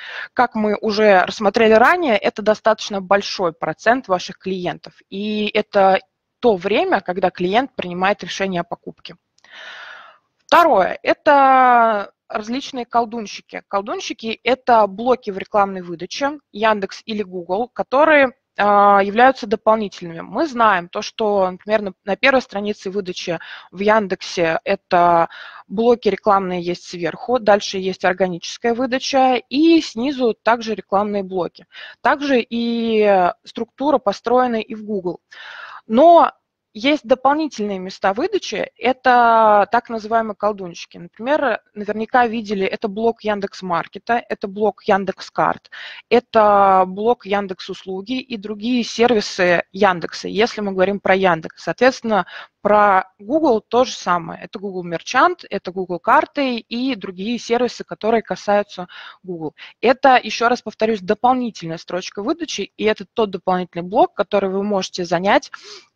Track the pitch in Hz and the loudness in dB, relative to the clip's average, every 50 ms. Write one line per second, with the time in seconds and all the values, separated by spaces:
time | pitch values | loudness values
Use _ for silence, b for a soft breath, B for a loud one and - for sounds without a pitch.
0 | B B B B B B B - 247 240 - 220 214 214 202 - - 220 202 214 | B B B B B B B 0 0 0 0 -2 -2 -2 -2 -2 -2 -2 0 2
1 | 214 214 196 180 - - - - 214 202 202 233 226 220 220 220 247 285 349 359 | 4 6 6 6 4 0 -2 -2 0 0 2 4 4 6 6 6 6 6 4 2
2 | 349 277 214 196 - 233 - - 202 214 214 - - 220 220 - - - 214 196 | 2 0 0 0 0 -2 -4 -2 0 0 0 2 2 0 0 0 -2 -8 -6 -6
3 | 185 180 196 202 202 - - - 190 165 165 - - 160 156 _ - 220 240 269 | -2 0 0 0 0 -2 -4 -2 -2 -2 -2 -4 -6 -6 -6 _ 0 0 0 0
4 | 247 - 185 175 - - 190 _ - 190 196 185 175 160 - - - - _ _ | 0 -2 -2 -2 -4 -6 -14 _ -8 -8 -6 -4 -4 -6 -6 -8 -12 -20 _ _
5 | _ - 190 196 208 214 214 208 208 208 - 214 208 _ - 202 190 190 190 190 | _ -14 -10 -8 -6 -4 -4 -2 -2 -2 -2 -2 -2 _ 2 4 4 4 4 2
6 | - _ _ _ _ _ _ - - 240 208 175 170 196 208 269 370 381 294 196 | 0 _ _ _ _ _ _ 0 2 2 2 2 0 0 0 0 0 2 0 0
7 | - - 180 190 190 180 - - 180 180 196 233 277 262 _ - 185 180 175 180 | -2 -2 -4 -2 -2 -2 -2 -2 -2 0 0 0 0 -2 _ -10 -10 -8 -6 -2
8 | 185 196 208 - 190 170 - - 196 190 185 170 175 - - - - 175 165 _ | 0 0 0 -2 -6 -10 -6 -6 -4 -4 -4 -4 -6 -6 -10 -14 -14 -16 -18 _
9 | - - 170 _ _ _ _ _ B B B B B B B B B B B B | -20 -20 -20 _ _ _ _ _ B B B B B B B B B B B B
10 | B B B B B B _ _ _ - 277 330 349 320 247 190 175 - - - | B B B B B B _ _ _ 2 4 4 6 6 4 4 2 0 -2 -4
11 | - - 330 - - 311 285 277 269 269 262 262 254 254 240 240 226 226 220 202 | -2 -2 -2 0 2 4 6 6 6 6 6 6 6 6 6 4 4 4 2 0
12 | 196 - _ _ _ - - 226 208 220 240 277 - - - 254 240 - - 233 | -4 -8 _ _ _ -10 -10 -10 -8 -6 -8 -8 -8 -10 -10 -10 -8 -4 -2 -2
13 | 240 214 220 233 208 196 - - - - 190 - - - - 196 196 233 339 392 | -2 -2 -6 -10 -10 -10 -14 -16 -16 -14 -14 -14 -10 -6 -6 -6 -6 -6 -8 -8
14 | - - 285 - - 226 220 - - 233 262 262 - - 233 220 208 202 190 196 | -8 -10 -12 -10 -8 -10 -8 -4 -2 -2 -2 -2 2 2 4 4 4 2 0 -4
15 | 233 254 247 247 - 214 185 190 190 - - 208 196 196 190 185 175 175 170 160 | -2 -2 -2 -2 -2 -8 -8 -8 -8 -2 0 0 0 0 -2 -8 -10 -12 -12 -12
16 | 175 - - - 285 277 311 285 _ _ - 208 214 220 214 208 190 - - - | -12 -12 -8 -4 -4 -4 -6 -8 _ _ -8 -2 0 0 0 0 -2 -8 -10 -12
17 | - - 220 208 208 185 180 185 170 170 185 208 247 - - - 190 - 247 269 | -12 -10 -8 -8 -8 -8 -10 -10 -8 -4 -4 -4 -4 -6 -6 -8 -6 -2 2 2
18 | 311 320 311 285 269 247 - _ _ _ _ - 202 208 202 202 202 202 202 202 | 4 6 6 4 4 2 0 _ _ _ _ -2 2 4 4 6 6 6 6 6
19 | 196 202 196 226 247 269 262 - 247 202 220 202 - 220 220 226 214 190 - - | 4 2 4 4 6 4 4 2 -2 -4 -4 -2 2 2 2 2 0 -6 -10 -12
20 | 180 170 165 165 - - 180 247 330 302 247 240 226 214 196 175 175 175 - 208 | -14 -14 -12 -12 -12 -8 -4 -4 -4 -2 0 2 2 4 4 2 -2 -4 -8 -8
21 | 208 - - - 226 208 202 196 185 185 185 185 - 208 214 214 208 196 - _ | -8 -8 -6 -4 -2 0 2 2 0 0 -2 -6 -4 -2 -2 -2 -2 -2 -10 _
22 | - 196 190 - - 269 269 254 - - 196 202 208 208 208 - - 196 185 208 | -6 -6 -4 0 2 2 2 2 0 -2 -8 -6 -6 -6 -6 -6 -8 -8 -6 -6
23 | 190 175 180 - - 180 165 165 B B B B B B - 180 202 208 214 220 | -6 -6 -8 -8 -6 -6 -8 -8 B B B B B B -8 -2 0 2 2 2
24 | 208 185 185 - - - - 190 170 160 160 - - - 196 - _ - 185 175 | 2 0 -6 -8 -8 -8 -4 -2 0 0 -2 -2 -2 -4 -4 -4 _ 0 2 4
25 | 175 175 170 170 165 - B B B B B B B B 196 208 226 240 240 233 | 4 6 4 4 2 0 B B B B B B B B -4 0 2 2 2 2
26 | - 208 190 - - 220 196 196 196 180 180 180 170 175 175 - - - - 175 | 2 -2 -2 0 2 2 2 2 2 -2 -4 -4 -4 -6 -6 -8 -10 -14 -10 -6
27 | 170 156 - - - - 247 254 214 214 202 208 - - - 190 185 185 185 - | -6 -6 -6 -6 -6 -4 -4 0 2 2 2 2 2 -2 -6 -6 -4 -4 -4 -2
28 | - 185 185 180 190 185 175 170 - - - - - 233 233 226 262 240 247 262 | -2 -2 0 0 -2 -2 -4 -6 -10 -12 -10 -4 -2 -2 -2 -2 -2 -4 -4 -4
29 | - - 269 262 262 262 254 233 - - 240 277 320 330 339 320 - - - 220 | -4 -2 0 2 2 2 2 0 -4 -4 0 2 4 6 4 4 2 0 -6 -4
30 | 240 294 285 254 254 226 208 _ - 214 233 240 220 220 214 190 - - 202 190 | -4 -4 -2 0 0 -2 -2 _ 0 0 0 0 0 -6 -6 -6 -6 -2 0 0
31 | 208 208 208 202 190 180 190 185 160 - _ - 180 _ B B B B B B | 0 0 -2 -4 -4 -4 -4 -4 -4 -6 _ -14 -20 _ B B B B B B
32 | - 233 302 277 285 277 269 233 - - 233 233 233 233 233 233 226 226 220 214 | 0 0 0 0 0 0 2 0 0 -2 -4 -4 -4 -2 -2 -2 -2 0 2 2
33 | 208 202 196 185 180 175 - _ _ - - 226 233 - _ - 262 302 294 233 | 4 4 4 4 4 2 0 _ _ -14 -10 -10 -10 -10 _ -4 -2 0 0 0
34 | - 202 196 - - 226 240 254 254 247 233 220 - - 220 214 214 208 214 190 | 0 -2 -4 -4 -2 0 2 2 2 2 -2 -4 -6 -8 -10 -12 -10 -8 -6 -6
35 | 170 180 160 - _ _ B B B B B B B B B B B - 220 240 | -6 -6 -8 -10 _ _ B B B B B B B B B B B 0 4 6
36 | 311 339 339 330 269 - - _ _ _ _ _ _ _ - 214 208 277 302 277 | 8 8 8 8 6 4 0 _ _ _ _ _ _ _ -10 -4 0 0 0 0
37 | - 220 262 254 - 269 285 311 320 269 - - 208 208 196 185 185 190 - - | 2 0 0 2 2 0 2 0 -2 -6 -6 -6 -6 -6 -6 -6 -8 -10 -8 -2
38 | - 190 196 226 320 392 427 349 - - - 180 - - _ - - 240 254 _ | -2 -2 0 0 -2 -4 -4 -4 -6 -6 -6 -6 -6 -6 _ -4 -2 -2 -2 _
39 | - 262 247 247 240 233 226 226 220 214 208 208 190 - - 233 - - 233 226 | 2 4 4 6 6 6 4 6 6 6 6 4 4 2 0 -2 -2 -2 -8 -8
40 | 208 208 226 226 226 220 202 - 208 208 214 190 190 175 170 - - - - 180 | -6 -2 -2 -2 -2 -2 -6 -4 -4 -4 -4 -4 -8 -12 -12 -14 -18 -18 -18 -20
41 | 170 180 _ - 220 254 294 311 285 247 202 - _ _ - 208 208 202 208 214 | -20 -18 _ -8 -4 -2 -2 0 0 -2 -2 -4 _ _ -14 -10 -8 -6 -6 -6
42 | 226 - - 247 247 233 214 233 214 202 214 190 190 190 - - - 214 190 214 | -4 0 2 2 2 2 -2 -6 -6 -6 -4 -4 -4 -4 -4 -6 -8 -6 -4 -2
43 | 226 233 233 _ - 208 208 202 196 196 - - 185 185 170 160 165 - - 196 | -2 -2 -2 _ -4 -4 -4 -4 -4 -8 -10 -8 -6 -4 -4 -4 -4 -6 -12 -12
44 | - - 233 240 - - 214 - - 196 190 208 214 208 - _ - - 196 196 | -4 -2 -2 -2 -2 -6 -10 -8 -8 -8 -4 -2 -2 -2 -2 _ 0 0 0 0
45 | 196 185 - - - - - - 156 160 - - _ _ B B B B B B | 0 -2 -8 -8 -10 -8 -2 0 0 0 0 -4 _ _ B B B B B B
46 | B - - 240 - _ - 226 214 208 202 202 196 190 190 185 185 185 185 202 | B 0 2 2 2 _ 2 4 4 6 6 6 6 6 6 4 2 0 -2 -2
47 | 214 233 240 - - 190 202 202 202 185 185 - - - 185 - - 185 190 190 | 0 0 0 -2 -2 -4 -2 -2 -2 -4 -8 -10 -12 -14 -14 -12 -12 -10 -10 -10
48 | 196 214 254 254 247 - 240 208 190 208 214 208 208 240 254 240 220 - - - | -8 -6 -8 -8 -8 -8 -10 -10 -10 -10 -10 -6 -4 -2 0 0 -2 -2 0 2
49 | 226 240 240 208 - - - - 185 180 175 170 - _ - 190 202 190 180 170 | 2 4 4 2 0 -2 -2 0 2 2 2 2 0 _ -2 0 2 2 2 0
50 | 160 - - - - 180 180 190 220 240 - 214 208 202 190 185 185 196 202 190 | -6 -10 -10 -10 -10 -6 -2 0 0 0 -2 -4 -6 -4 0 0 0 0 0 -2
51 | - 202 190 190 190 180 170 160 156 - - - - 170 165 - 247 269 254 - | 0 0 2 2 2 2 0 0 -4 -10 -16 -12 -8 -8 -2 2 2 2 2 0
52 | - 226 214 190 175 B B B B B B _ - 202 208 208 208 208 190 185 | -4 -2 0 0 -2 B B B B B B _ 0 2 4 4 6 4 4 2
53 | - - _ - 202 202 285 320 311 294 226 208 - - - 240 254 214 - - | 0 -2 _ -16 -8 -2 -2 0 2 2 2 0 -2 -2 0 0 0 0 -4 -8
54 | - 190 175 175 165 170 175 185 180 175 - 185 190 202 180 185 175 175 165 165 | -4 -2 -2 -2 -4 -8 -14 -14 -14 -16 -14 -12 -10 -10 -10 -10 -8 -8 -8 -8
55 | - - - 262 311 359 359 - - - 208 196 - 196 175 190 185 175 180 170 | -6 -2 0 2 2 2 2 -2 -10 -10 -10 -8 -8 -8 -8 -8 -6 -6 -8 -6
56 | - 220 247 294 - - - 294 277 262 240 226 - - 226 240 254 269 254 190 | 0 2 2 2 2 0 -2 -4 -2 -2 -2 -6 -8 -8 -8 -6 -4 -4 -4 -6
57 | 190 196 180 180 190 226 240 220 - - 233 233 247 233 - - 196 - 170 - | -8 -12 -10 -8 -6 -6 -6 -6 -4 -2 0 0 0 -2 -4 -6 -14 -14 -10 -4
58 | - 214 233 220 - - 185 - - 208 202 208 202 - - - 180 - B B | -2 0 0 0 0 -2 -8 -6 -2 0 0 0 0 -2 -8 -14 -14 -14 B B
59 | B B B B B 180 175 165 160 143 - B B B B B - 233 - - | B B B B B -12 -10 -8 -10 -10 -12 B B B B B 2 2 2 4
60 | - 269 254 233 - 214 - - 233 233 247 - - 220 - - 220 220 226 196 | 4 4 4 4 2 0 -4 -2 0 0 0 -2 -6 -8 -6 -2 0 0 0 -2
61 | 185 180 214 - - 247 262 254 247 226 - - 170 165 160 170 - - 180 180 | 0 -2 -2 2 2 2 2 0 -2 -6 -8 -10 -10 -10 -10 -10 -10 -8 -8 -8
62 | 185 - - 202 202 254 330 339 320 - - - 196 - _ - 202 214 220 - | -8 -8 -10 -8 -6 -6 -6 -6 -6 -10 -8 -8 -8 -8 _ -4 -2 -2 -2 -2
63 | 196 - - - 220 202 185 180 - 190 185 180 180 - - 170 175 180 202 262 | -6 -10 -4 -4 -4 -2 -4 -6 -2 -2 -2 -2 -2 -6 -8 -10 -8 -2 0 0
64 | 349 - _ - 196 - - 202 196 190 185 196 196 208 202 190 185 - - - | 0 0 _ -4 -4 -2 0 0 0 0 -2 -2 -2 -2 -2 -4 -4 -6 -8 -8
65 | 175 170 175 170 185 202 240 294 - - B B B B B B B B _ | -6 -4 -2 -2 2 2 2 2 0 -4 B B B B B B B B _